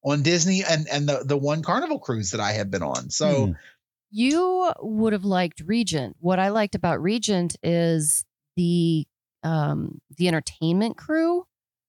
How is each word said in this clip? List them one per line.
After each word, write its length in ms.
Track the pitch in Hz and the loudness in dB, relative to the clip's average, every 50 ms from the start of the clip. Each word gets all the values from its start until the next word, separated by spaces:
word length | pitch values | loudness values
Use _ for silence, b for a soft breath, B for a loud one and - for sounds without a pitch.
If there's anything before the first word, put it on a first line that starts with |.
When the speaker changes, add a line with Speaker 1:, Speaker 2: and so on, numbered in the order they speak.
Speaker 1:
on 200 | - 139 143 147 | 0 0 0 2
Disney 420 | 139 160 175 175 156 185 190 190 190 | 4 4 4 4 2 2 2 0 2
and, 220 | 160 165 156 156 - | 0 0 0 0 -2
and 180 | 135 143 143 143 | -2 0 0 0
the, 140 | 143 131 - | 0 -2 0
the 120 | 135 147 | 0 0
one 260 | 143 135 143 151 160 | 0 2 0 -2 -2
Carnival 360 | 156 - 175 240 339 320 311 - | 0 0 0 0 0 -2 -4 -6
cruise 320 | - - 120 110 104 92 | -4 -4 -4 -2 -2 -4
that 100 | - 110 | -4 -2
I 120 | 104 101 | -2 -2
had 180 | 107 107 107 98 | -2 -2 -2 -2
been 120 | 95 98 | -2 -4
on. 280 | 82 73 64 62 62 - | -2 -2 -4 -4 -6 -6
So 360 | - - 151 151 143 135 113 | -4 0 0 2 2 2 2
Speaker 2:
Hmm. 60 | 98 82 B B B B B _ _ _ _ _ _ | 0 -2 B B B B B _ _ _ _ _ _
Speaker 3:
You 600 | 208 208 240 262 294 339 359 370 370 370 370 339 - - | -4 0 2 2 2 2 2 2 0 0 0 0 -2 -4
would 320 | - 214 220 214 220 220 | -6 -6 -2 0 0 2
have 120 | 208 202 180 | 0 0 0
liked 360 | 202 190 180 180 170 - - 151 | 0 0 0 0 -2 -4 -10 -4
Regent. 520 | 165 214 233 233 180 160 151 127 101 - _ | -2 0 0 0 0 -2 -4 -4 -4 -10 _
What 220 | 165 175 185 185 | 0 0 2 2
I 80 | 190 196 | 2 2
liked 260 | 208 220 214 202 - | 2 0 0 0 -2
about 260 | 190 - 175 156 - | -2 0 0 -2 0
Regent 560 | 156 185 220 247 214 - 208 180 175 165 - - | 0 0 0 0 0 0 0 0 0 -2 -4 -4
is 600 | - - 170 170 170 170 165 160 151 151 - - - _ _ _ _ _ _ | -2 0 2 2 2 2 2 2 0 0 0 -2 -4 _ _ _ _ _ _
the, 500 | - 180 170 175 170 165 170 165 156 143 _ _ _ _ _ _ _ - | 0 0 2 2 4 4 2 2 0 -2 _ _ _ _ _ _ _ -4
um, 560 | 160 160 156 147 147 147 147 - - - - _ _ - | -2 0 0 0 0 -2 -2 -4 -6 -10 -14 _ _ -4
the 100 | - 175 | 0 0
entertainment 680 | 180 165 156 143 - - _ 160 160 170 190 214 233 - | 2 2 0 -2 -6 -10 _ 0 0 2 2 0 0 -4
crew 480 | - - - 311 320 320 330 349 349 370 _ _ _ _ _ _ _ _ | -8 -6 -4 -2 0 0 0 0 -2 -4 _ _ _ _ _ _ _ _